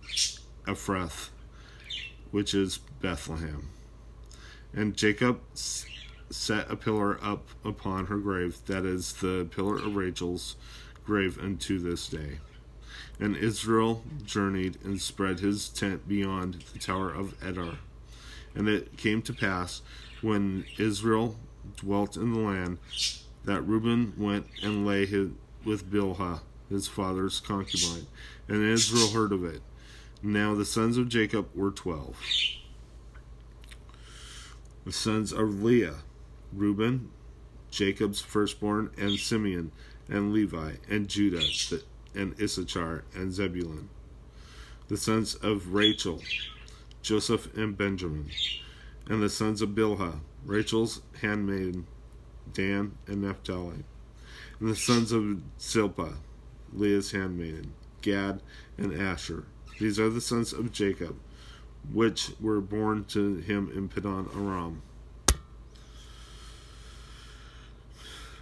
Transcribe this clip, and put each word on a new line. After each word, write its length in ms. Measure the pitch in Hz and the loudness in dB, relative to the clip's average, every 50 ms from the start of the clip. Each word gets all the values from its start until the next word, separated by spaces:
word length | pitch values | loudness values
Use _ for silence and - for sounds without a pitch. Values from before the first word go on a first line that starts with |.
| - - - - - - - - - - - - - | -12 -4 2 2 2 2 0 -6 -14 -16 -18 -10 -4
Ephrath, 640 | - 101 - - - 98 92 90 82 - - - - - - - - - - - - - - - - - - - - - - - - | -4 -4 -2 0 0 2 2 0 -2 -4 -8 -10 -12 -12 -16 -18 -18 -18 -18 -18 -18 -18 -18 -12 -10 -8 -8 -8 -10 -12 -14 -12 -2
which 240 | - 104 104 - - | 0 0 0 2 4
is 240 | 98 98 92 - - - - - - | 2 2 2 0 -6 -8 -12 -10 -4
Bethlehem. 720 | - 90 87 76 - - 80 80 80 78 76 73 73 - - - - - - - - - - - - - - - - - - - - - - | -2 -2 -2 -2 -4 -6 -4 -4 -4 -4 -4 -6 -8 -10 -12 -14 -18 -20 -20 -20 -18 -18 -18 -18 -16 -16 -16 -16 -16 -18 -18 -18 -16 -8 -2
And 240 | - 107 107 95 | 0 0 0 2
Jacob 440 | - - 107 104 - 123 123 123 - - - - | 4 4 4 6 6 4 4 4 2 -2 -12 -10
s-, 340 | - - - - - - - - - - - - - - - | -8 -6 -4 -4 -6 -6 -8 -12 -14 -14 -14 -16 -16 -12 -10
set 400 | - - - - 113 107 - - | -8 -6 0 2 2 2 2 -2
a 60 | 104 | -6
pillar 420 | 101 - 117 107 107 101 101 101 - - | -2 0 2 2 4 4 4 2 0 0
up 260 | 104 104 - - - - - - | -2 -2 -4 -6 -12 -18 -8 -6
upon 420 | 110 101 - - 98 95 95 92 | -6 -6 -4 -4 -2 -2 -2 0
her 120 | 90 104 101 | 0 -2 -2
grave, 400 | 101 101 95 92 90 87 85 - - | 0 0 0 2 0 -2 -2 -6 -4
that 180 | - 98 95 92 | -2 0 0 2
is 300 | 95 92 92 87 - - | 2 0 0 -2 -4 -4
the 340 | - - 92 92 92 87 85 | 0 0 2 2 2 0 -2
pillar 260 | - - 92 101 104 | -2 0 0 2 2
of 200 | 101 - 107 101 | 2 0 0 0
Rachel's 600 | 101 95 90 85 - 87 87 90 87 - - - - - - - - - - - - - | 0 0 0 -2 0 -2 -2 -2 -2 -4 -8 -10 -12 -14 -16 -16 -16 -16 -16 -16 -12 -2
grave 340 | - 104 104 95 92 85 76 | 2 2 4 4 2 0 -2
unto 380 | 78 98 98 85 - - 98 92 | -4 -4 -2 -4 0 0 0 0
this 300 | 87 87 87 82 - - | 2 0 -2 -2 -4 -6
day. 320 | - 78 76 73 71 71 - - - - - - - - - - - - - - - - | -6 -6 -6 -6 -8 -8 -12 -14 -18 -18 -18 -18 -18 -18 -16 -14 -14 -14 -14 -14 -6 -2
And 160 | - 104 98 | 0 0 2
Israel 680 | 69 101 110 107 101 - 110 113 113 113 113 113 113 113 120 151 147 104 | 2 2 0 0 0 2 4 6 6 6 4 2 0 -4 -8 -10 -8 -8
journeyed 520 | - - 107 101 98 98 95 92 95 87 - - | -2 0 2 2 4 4 2 0 0 -2 -4 -4
and 160 | 95 101 92 | -4 -2 -2
spread 400 | - - - - 98 95 92 85 | -2 -4 -2 0 2 2 2 2
his 280 | 98 101 101 101 - - | 2 2 2 2 -2 -6
tent 380 | - - 113 98 95 85 - - | -2 0 0 0 0 -2 -2 0
beyond 560 | 101 101 98 98 98 95 92 92 90 80 73 - - | 2 2 2 2 0 0 -2 -2 -4 -6 -10 -12 -10
the 60 | - | -10
tower 320 | - - 92 95 95 90 | -4 -2 0 0 0 0
of 280 | 76 85 98 95 - - | -2 -2 -4 -4 -6 -6
Edar. 380 | - 95 92 92 90 85 - - - - - - - - - - - - - - - - - | -6 -4 -4 -4 -4 -4 -6 -8 -12 -14 -16 -18 -18 -18 -16 -16 -14 -14 -14 -14 -14 -10 -2
And 140 | - 104 104 | 2 4 4
it 280 | 107 92 - - - | 4 4 2 -2 -10
came 260 | - - 110 107 113 113 | 0 2 2 2 2 0
to 100 | - 120 | -2 -2
pass, 480 | - 117 98 95 90 90 90 - - - - - - - - - - | 0 0 2 2 0 0 -2 -6 -8 -10 -12 -14 -16 -14 -14 -12 -4
when 440 | - 110 107 101 101 98 95 95 90 - - | 0 2 4 4 4 2 0 -2 -4 -6 -2
Israel 600 | - 104 110 104 98 107 113 110 110 113 120 107 113 - - - - - - 101 | 2 2 2 2 2 4 4 6 6 4 2 -2 -6 -12 -14 -16 -14 -14 -14 -12
dwelt 400 | - - 98 101 101 104 101 - | -8 0 2 4 4 4 2 0
in 160 | - 104 120 113 | 0 0 2 2
the 80 | 113 | 2
land, 380 | 110 104 98 95 90 90 90 - - - - - - - - - - - - - - | 2 2 2 0 0 -2 -2 -4 -8 -10 -4 -2 0 -2 -2 -4 -12 -16 -18 -8 -2
that 180 | - 101 90 65 | 0 2 2 4
Reuben 500 | 92 110 110 110 117 117 120 120 107 92 - | 4 2 4 6 6 6 6 4 2 0 0
went 280 | 104 101 101 101 - - - - 95 | 2 2 2 2 0 -4 -8 -4 -2
and 220 | 104 107 104 101 | 0 2 2 4
lay 220 | 104 101 98 98 | 4 4 4 4
his, 220 | 95 104 98 98 90 - - - - - - - | 4 4 4 2 2 0 -6 -12 -18 -18 -6 0
with 260 | 110 107 101 92 92 | 0 0 0 0 2
Bilhah, 500 | 98 104 101 98 92 90 95 87 85 80 - - - - - - | 2 4 4 4 2 0 -2 -2 -2 -4 -6 -12 -18 -18 -6 -2
his 180 | 98 101 98 | -2 -2 0
father's 540 | - - - 98 95 92 92 95 95 - - | -2 -2 0 0 2 2 2 2 2 0 -2
concubine, 640 | - - 107 98 98 - - 92 85 87 85 85 - - - - - - - - - | -2 0 -2 -2 0 -2 0 0 2 0 0 -4 -8 -12 -14 -16 -16 -16 -16 -16 -4
and 160 | - 101 104 104 | 0 2 4 6
Israel 460 | 110 113 113 113 110 113 120 113 107 | 6 6 6 6 6 8 6 6 6
heard 240 | 107 113 110 104 101 | 6 4 4 4 4
of 120 | 95 90 | 2 0
it. 180 | 85 78 67 - - - - - - - - - - - - - | -2 -4 -8 -12 -14 -16 -18 -18 -16 -18 -16 -16 -18 -14 -6 0
Now 320 | 104 104 104 104 107 104 | 2 4 4 6 4 4
the 120 | 104 104 | 4 2
sons 320 | - - 117 113 117 120 123 | 2 4 4 4 4 4 4
of 100 | 127 120 | 2 4
Jacob 400 | 117 117 110 107 - 107 95 - - | 4 4 4 4 4 0 0 -2 -2
were 160 | 87 98 98 | 0 0 0
twelve. 500 | 98 - - 92 85 73 67 64 60 - - - - - - - - - - - - - - - - - - - - - - - - - - - - - - - - - - - - - - - - - - - - - - - - - - - - - - | 0 0 -2 -2 -2 -2 -4 -8 -10 -8 -2 0 2 2 2 2 0 -4 -12 -16 -16 -16 -18 -18 -18 -18 -18 -16 -16 -18 -18 -16 -18 -18 -18 -18 -18 -18 -18 -18 -18 -18 -18 -18 -18 -18 -18 -18 -16 -16 -16 -14 -14 -14 -14 -14 -16 -16 -18 -18 -18 -12 -10
The 80 | 92 95 | -6 -4
sons 400 | - - 110 107 110 107 98 - | 0 2 4 4 4 2 2 2
of 300 | 85 110 110 101 98 104 | 2 2 2 2 4 6
Leah, 340 | 117 123 120 104 82 71 73 - - - - - - - - - - - | 8 8 8 8 4 0 -6 -10 -14 -16 -18 -18 -18 -18 -18 -14 -10 -2
Reuben, 580 | 95 101 101 101 98 110 117 127 131 117 - - - - - - - - - - - - - | 2 4 4 6 6 4 4 4 2 -2 -6 -12 -16 -18 -18 -18 -18 -18 -18 -18 -18 -16 -10
Jacob's 500 | - - 202 196 196 - 110 101 101 - | 0 2 4 4 4 4 2 2 2 0
firstborn, 720 | - - - 107 104 101 - - - 104 104 107 110 - - - | -6 0 2 4 4 4 2 0 2 2 4 2 2 0 -2 -2
and 200 | 98 104 104 101 | 0 0 0 0
Simeon, 540 | - - 117 110 107 101 92 87 85 80 - - - - - - - - | 0 2 2 2 2 2 0 0 -2 -4 -8 -12 -18 -18 -18 -16 -8 -2
and 240 | 104 104 101 104 104 | 0 2 2 4 4
Levi, 400 | 107 104 92 85 82 78 78 73 67 - - | 4 4 4 2 -2 -4 -4 -6 -8 -4 0
and 200 | 101 107 101 98 | 0 0 0 0
Judah, 300 | - 101 101 101 90 82 78 76 - - - - | 4 6 6 6 6 6 2 2 2 2 0 0
the, 120 | 87 80 - - - - - - - | 0 -4 -4 -8 -16 -18 -18 -10 -4
and 200 | 98 98 92 - - | -2 -2 -2 0 0
Issachar, 640 | 107 104 - - 90 - - 95 85 82 82 76 - - - | 0 0 0 -2 -2 -2 0 0 0 0 -2 -4 -6 -8 -6
and 180 | 92 92 95 92 | -4 -4 -2 0
Zebulun. 560 | 95 98 92 87 90 87 82 78 76 69 - - - - - - - - - - - - - - - - - - - - - | 0 0 0 0 -2 -2 -4 -4 -8 -10 -12 -14 -16 -18 -18 -18 -18 -18 -18 -18 -18 -18 -16 -16 -16 -16 -16 -16 -18 -4 -4
The 80 | 104 | -2
sons 400 | 101 - - 110 113 107 98 - | 0 2 4 4 4 4 2 -2
of 380 | - - 104 107 101 87 90 92 | 0 2 2 2 2 0 2 4
Rachel, 480 | 101 107 107 104 - - 98 82 78 - - - - - - - - - - - - - - - - - | 6 6 6 6 4 0 -2 -2 -2 -4 -4 -4 -4 -4 -6 -10 -12 -16 -16 -18 -18 -18 -18 -18 -8 0
Joseph 520 | - 110 104 98 - 117 107 - - - | 4 4 4 6 4 2 2 2 -2 -2
and 220 | - 110 107 101 95 | -2 -2 0 2 2
Benjamin. 520 | 101 101 98 90 90 85 76 76 76 73 - - - - - - - - - - - - - - - | 2 2 2 2 0 -2 -2 -2 -4 -4 -4 -2 -2 -2 -2 -6 -8 -12 -14 -16 -16 -16 -16 -14 -4
And 160 | - 104 110 104 | 0 2 4 4
the 80 | 98 | 4
sons 320 | - - 110 107 107 104 110 | 4 4 2 2 4 2 2
of 80 | 101 | 2
Bilhah, 500 | 101 110 110 107 104 98 98 85 78 76 76 - - - - | 4 4 6 6 4 2 0 -2 -2 -4 -8 -10 -14 -12 -6
Rachel's 560 | - 98 107 110 - 113 110 113 113 - - - - - - - | 0 2 2 2 4 4 4 4 4 0 -6 -10 -14 -10 -2 0
handmaiden, 640 | 107 104 104 101 98 98 95 95 92 90 92 85 - - - - - - - - - - - - - - | 2 2 2 2 2 2 2 0 0 -2 -4 -6 -8 -12 -16 -16 -16 -18 -16 -18 -16 -18 -16 -14 -8 -2
Dan 400 | - 95 98 101 101 101 101 - - - | 0 2 2 2 2 0 -2 -4 -10 -8
and 160 | - 101 101 101 | -6 -2 -2 0
Naphtali. 640 | 98 95 - - - 92 90 90 87 85 - - - - - - - - - - - - - - - - - | -2 -2 -4 -4 -4 -4 -2 -2 -4 -6 -8 -10 -12 -14 -18 -18 -18 -18 -18 -16 -16 -14 -14 -14 -14 -8 -2
And 80 | 107 110 | 0 2
the 80 | 110 | 2
sons 360 | 101 - - 123 117 117 107 113 | 2 4 6 6 6 6 6 4
of 280 | 113 107 104 101 90 - - - - | 4 4 4 0 -2 -4 -8 -12 -10
Zilpah, 540 | - - - 113 107 98 - - 85 80 - - - - - - - - - - - - - | -8 2 4 4 4 4 2 -2 -4 -4 -4 -8 -12 -14 -16 -16 -16 -18 -18 -16 -16 -12 -2
Leah's 400 | 98 104 101 101 101 98 - - | 2 4 6 6 6 4 2 0
handmaiden, 600 | 101 95 92 90 87 85 80 78 80 - 73 - - - - - - - | 0 0 0 -2 -2 -4 -4 -6 -6 -8 -10 -10 -12 -16 -18 -16 -4 0
Gad 400 | 104 101 98 98 101 98 98 - - - - - - - | 2 2 4 2 2 0 -2 -6 -12 -16 -18 -16 -14 -6
and 160 | - 101 101 80 | -2 -2 -2 0
Asher. 520 | 80 98 95 90 82 - - 85 - - - - - - - - - | 0 0 0 0 -2 -4 -6 -6 -6 -6 -10 -16 -18 -18 -16 -4 0
These 200 | 107 110 101 104 | 2 2 4 6
are 120 | 110 110 | 4 4
the 100 | 113 120 | 4 2
sons 320 | 117 - 123 120 117 - - | 0 2 2 2 2 0 -2
of 200 | - 117 120 - | -2 -4 -4 0
Jacob, 440 | - 104 98 95 - 87 85 - - - - - - - - - - - - - - - - 104 | 2 2 2 4 2 -2 -6 -6 -8 -12 -16 -18 -16 -16 -16 -16 -16 -16 -18 -16 -14 -10 -2 2
which 400 | 104 113 113 - - - - - - | 4 6 6 4 2 -4 -4 -4 -2
were 200 | 110 110 107 104 | 0 2 2 2
born 440 | 98 95 101 107 107 107 107 107 101 | 2 0 0 2 2 4 2 2 0
to 320 | - - 104 101 101 101 | 0 2 2 4 4 2
him 340 | 87 80 98 104 101 98 85 62 | 0 0 0 0 2 0 0 -2
in 140 | 95 98 90 | -2 -4 -2
Paddan 460 | - 101 92 101 98 95 95 - - | -4 -2 -2 -2 -2 -2 -2 -4 -4
Aram. 480 | 98 101 101 95 90 85 85 85 80 - - - - - - - - - - - - - - - - - - - - - - - - - - - - - - - - - - - - - - - - - - - - - - - - - - - - - - - - - - - - - - - - - - - - - - - - | -2 -2 0 0 -2 -2 -4 -6 -8 -10 -14 -16 -16 -16 -16 -16 4 6 6 6 6 2 -10 -18 -18 -18 -18 -18 -18 -18 -18 -18 -18 -16 -16 -18 -18 -18 -16 -16 -16 -16 -16 -16 -16 -16 -16 -16 -16 -16 -16 -16 -16 -16 -16 -16 -16 -16 -16 -16 -16 -18 -18 -18 -18 -18 -18 -18 -18 -18 -18 -18 -16 -16 -14 -14 -14 -14 -14 -14 -14